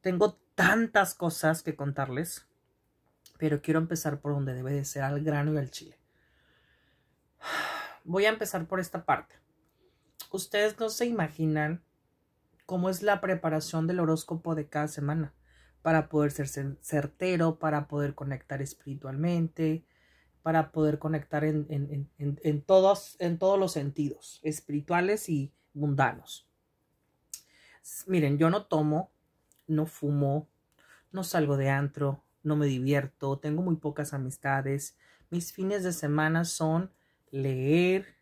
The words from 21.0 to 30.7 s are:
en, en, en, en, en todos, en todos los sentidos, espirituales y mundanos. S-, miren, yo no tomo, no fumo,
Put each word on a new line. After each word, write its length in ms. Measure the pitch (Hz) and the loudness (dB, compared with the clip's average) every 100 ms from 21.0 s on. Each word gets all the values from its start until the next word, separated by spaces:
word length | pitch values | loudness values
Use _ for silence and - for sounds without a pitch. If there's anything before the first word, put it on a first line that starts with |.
| 156 156 147 151 | 0 -2 -2 -2
en, 220 | 156 156 147 | 0 0 -2
en, 240 | 151 143 | -4 -4
en, 180 | 143 143 _ | -6 -8 _
en, 220 | 143 143 | -4 -2
en 200 | 156 147 | -2 -2
todos, 540 | 143 190 190 196 - - | 6 6 8 4 0 -4
en 180 | 175 170 | -2 2
todos 180 | 190 196 | 2 4
los 160 | 190 | 2
sentidos, 680 | 160 143 139 143 156 - - | 0 -4 -2 -4 -4 -16 -8
espirituales 880 | 156 151 - 147 147 175 180 214 - | -6 -6 -4 -6 0 0 2 0 0
y 240 | 156 139 _ _ | -2 -2 _ _
mundanos. 760 | 147 147 139 131 101 - - _ _ _ _ _ _ _ _ _ - _ _ - - | -4 -2 2 2 0 -14 -20 _ _ _ _ _ _ _ _ _ -20 _ _ -20 -20
S-, 220 | - - - | -18 -16 0
miren, 320 | 185 147 147 | 2 4 4
yo 120 | 160 | 4
no 160 | 196 208 | 2 0
tomo, 440 | 160 151 151 190 _ _ _ _ _ _ | 0 2 0 -2 _ _ _ _ _ _
no 200 | 156 156 | 0 0
fumo, 640 | - 147 147 139 143 151 _ _ | -2 -2 2 2 0 -4 _ _